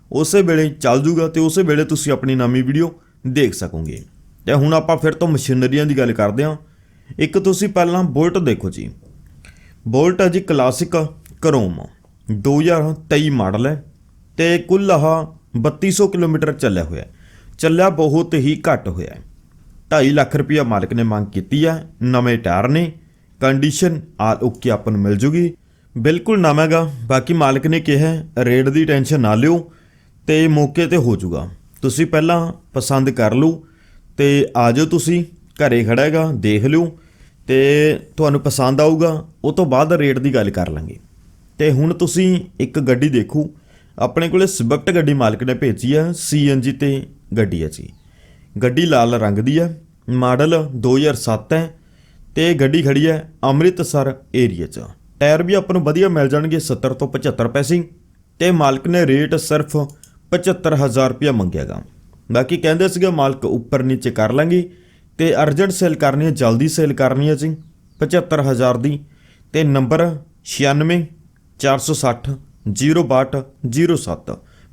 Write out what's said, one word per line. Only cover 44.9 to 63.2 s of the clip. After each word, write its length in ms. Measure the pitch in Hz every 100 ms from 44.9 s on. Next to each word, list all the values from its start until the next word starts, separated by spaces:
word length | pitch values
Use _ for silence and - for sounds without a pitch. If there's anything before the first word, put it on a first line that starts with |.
ਗੱਡੀ 220 | 175 151
ਮਾਲਕ 300 | 143 117 107
ਨੇ 100 | 127
ਭੇਜੀ 420 | 120 139 107 123 147
ਹੈ, 140 | 165
ਸੀ 380 | 170 - 147 143
ਐਨ 120 | 135
ਜੀ 100 | 123
'ਤੇ 320 | 135 143 135 - - - 104
ਗੱਡੀ 260 | 104 85
ਹੈ 40 | 78
ਜੀ। 220 | - - - _ _ - - - 110
ਗੱਡੀ 220 | 123 123 170
ਲਾਲ 280 | 139 117
ਰੰਗ 240 | 120 107 101
ਦੀ 220 | 120 151
ਹੈ, 220 | 170 165 - _ -
ਮਾਡਲ 600 | 123 127 127 160 165 151 127
ਦੋ 220 | 120 131
ਹਜ਼ਾਰ 180 | 151 120
ਸੱਤ 380 | - 110 -
ਹੈ 200 | 160 165 - _ _ _ - - -
ਤੇ 180 | 165
ਗੱਡੀ 280 | 165 135 156
ਖੜੀ 240 | 139 139 160
ਹੈ 260 | 156 - -
ਅੰਮ੍ਰਿਤਸਰ 720 | 131 139 175 180 160 147 135 135 - 127
ਏਰੀਆ 320 | 120 87 80
'ਚ। 120 | - 57 - - -
ਟਾਇਰ 240 | 143 156
ਵੀ 100 | 170
ਆਪਾਂ 200 | 196 196
ਨੂੰ 100 | 180
ਵਧੀਆ 260 | 147 160 190
ਮਿਲ 180 | 165 135
ਜਾਣਗੇ, 320 | 147 160 160
ਸੱਤਰ 340 | 151 127 131
ਤੋਂ 140 | 127 139
ਪਚੱਤਰ 400 | 135 143 - 117
ਪੈਸੇ, 360 | 143 143 175 165 - _ _ _ -
ਤੇ 120 | 175
ਮਾਲਕ 360 | 175 143 131 170
ਨੇ 180 | 175 156
ਰੇਟ 300 | 135 147 156
ਸਿਰਫ 420 | - 151 147 151 147 - - _ _
ਪਚੱਤਰ 440 | 180 175 180 - 139
ਹਜ਼ਾਰ 340 | 139 120 143
ਰੁਪਇਆ 220 | 117 151
ਮੰਗਿਆ 320 | 120 92 87
ਗਾ। 180 | 62 - - - - - -
ਬਾਕੀ 260 | 113 131 175
ਕਹਿੰਦੇ 300 | 160 160 185
ਸੀਗੇ 220 | 180 185
ਮਾਲਕ 360 | 165